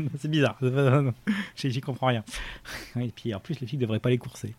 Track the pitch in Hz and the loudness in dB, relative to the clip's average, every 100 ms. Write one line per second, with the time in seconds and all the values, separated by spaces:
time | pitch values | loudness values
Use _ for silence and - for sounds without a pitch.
0 | 151 143 151 156 135 98 131 135 139 135 | -2 -4 0 4 4 2 0 4 6 6
1 | 135 120 - 202 202 - 139 113 - 127 | 4 0 -2 -2 -4 -6 -4 -2 -4 0
2 | 131 120 107 - - - - - - 120 | 2 2 -2 -8 -10 -12 -12 -14 -8 -4
3 | 120 - 117 98 - 156 120 123 117 110 | -4 -4 -6 -6 -6 -8 -6 -2 0 2
4 | 127 123 120 - 113 | 2 2 0 -10 -12